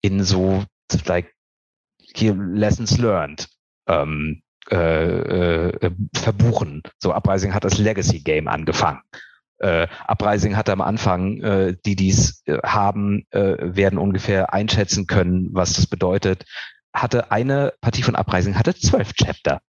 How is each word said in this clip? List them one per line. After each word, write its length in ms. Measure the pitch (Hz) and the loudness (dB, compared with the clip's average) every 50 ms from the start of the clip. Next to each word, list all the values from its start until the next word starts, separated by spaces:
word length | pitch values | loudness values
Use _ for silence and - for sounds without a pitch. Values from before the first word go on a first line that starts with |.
in 220 | _ 101 95 98 98 | _ 0 0 0 0
so, 400 | 92 98 92 92 95 95 95 101 - _ _ _ _ - - - | 2 2 2 2 2 2 0 -2 -4 _ _ _ _ -4 -4 -2
like, 280 | - 90 87 87 - _ _ _ _ _ _ _ _ _ _ _ _ _ _ _ _ - | 0 -2 -2 -2 -4 _ _ _ _ _ _ _ _ _ _ _ _ _ _ _ _ -6
hier 180 | - 110 110 101 | 0 2 2 2
Lessons 640 | 92 101 90 90 104 104 107 - - 120 101 - 139 | 0 -2 -4 0 0 2 2 2 0 2 0 0 2
learned, 500 | 123 113 101 90 76 71 73 - - - _ _ _ _ _ _ _ - | 2 2 2 0 -2 -4 -8 -12 -14 -16 _ _ _ _ _ _ _ 0
ähm, 540 | 87 78 73 76 78 76 76 78 76 - _ _ _ _ - - | 0 0 0 -2 -2 -4 -4 -4 -6 -8 _ _ _ _ -6 -2
äh, 40 | - | 0
äh, 1160 | 92 85 82 80 78 80 87 90 87 82 - - 92 87 87 85 80 85 90 - - - 92 87 92 101 - - | 2 2 2 2 2 2 0 0 -2 -2 -2 0 0 2 2 2 0 0 -2 -2 -2 -2 -4 -2 -2 -6 -6 -6
verbuchen. 680 | - - - 101 101 110 117 113 - - 78 71 76 80 - _ _ | -4 -2 -2 2 2 2 2 4 2 -2 -2 -6 -12 -14 -16 _ _
So, 160 | - 92 87 | -4 -2 -2
Uprising 400 | - - - 98 98 92 101 92 | 0 0 2 2 2 0 0 -2
hat 100 | 101 - | -2 -2
als 140 | 98 98 - | 0 0 2
Legacy-Game 720 | 104 104 110 101 87 - - - 71 80 78 78 78 - | 2 2 2 0 -2 -2 -2 -2 -2 -2 0 0 0 -2
angefangen. 540 | - 76 78 78 78 - - 85 73 - _ _ _ - - - - _ _ _ _ _ | -4 -4 -2 -2 -2 0 0 0 -2 -4 _ _ _ -20 -20 -20 -20 _ _ _ _ _
Äh, 280 | - 98 85 82 82 87 - - - - | -2 0 2 2 0 -2 -4 -12 -4 -4
Uprising 500 | 107 101 - 104 104 107 92 107 98 104 | -2 0 0 0 0 2 0 0 0 0
hatte 160 | 110 - 101 | 0 0 0
am 80 | 92 | 0
Anfang, 580 | 92 - 107 107 - 107 92 87 92 95 107 - | 0 -2 -2 0 0 0 0 2 0 -2 -4 -4
äh, 340 | - 113 98 95 95 92 90 92 _ | -2 0 0 2 2 0 -2 -2 _
die, 100 | 104 101 | -2 0
die's, 480 | 95 95 95 95 - - - - - _ | 2 2 4 4 4 2 2 -2 -6 _
äh, 120 | - 73 65 - | -4 -2 -2 -2
haben, 600 | - - 107 101 101 101 101 101 101 101 104 - _ | -2 0 0 0 0 0 0 -2 -2 -2 -2 -4 _
äh, 240 | - 101 101 98 92 - | -2 0 0 0 0 -2
werden 380 | - 87 90 98 98 95 92 90 | -2 -4 0 2 2 2 2 2
ungefähr 560 | 80 101 95 95 - - 101 95 95 - - | 0 0 0 -2 0 0 0 0 0 0 -2
einschätzen 540 | 95 104 110 - - 101 - - - 98 85 | -2 -2 0 0 0 0 0 -2 -4 -4 0
können, 420 | - 98 90 87 90 92 90 85 87 | 2 2 2 2 2 0 0 -2 0
was 200 | 92 90 87 85 | -2 0 0 2
das 140 | - 90 - | 0 0 0
bedeutet, 560 | - 85 95 92 92 101 - 98 92 90 - _ - - - - - _ _ _ _ | 0 -2 0 0 0 0 0 0 -2 -2 -4 _ -14 -14 -14 -14 -18 _ _ _ _
hatte 380 | - - 120 - 120 - - | -4 -4 0 0 0 0 0
eine 420 | 101 107 120 135 139 143 143 135 - _ | 0 0 0 0 0 2 0 0 -2 _
Partie 240 | - 120 107 131 123 | -2 -2 0 0 0
von 120 | 127 113 | 0 0
Uprising, 420 | - 107 - - 92 90 98 95 87 | 0 -2 0 0 0 2 2 2 2
hatte 180 | 107 - 185 | 2 2 0
zwölf 380 | - - - - - - - - | 2 2 2 2 2 0 -2 0
Chapter. 480 | - - - - - _ - 71 - _ _ | 0 0 0 0 -4 _ -2 -2 -2 _ _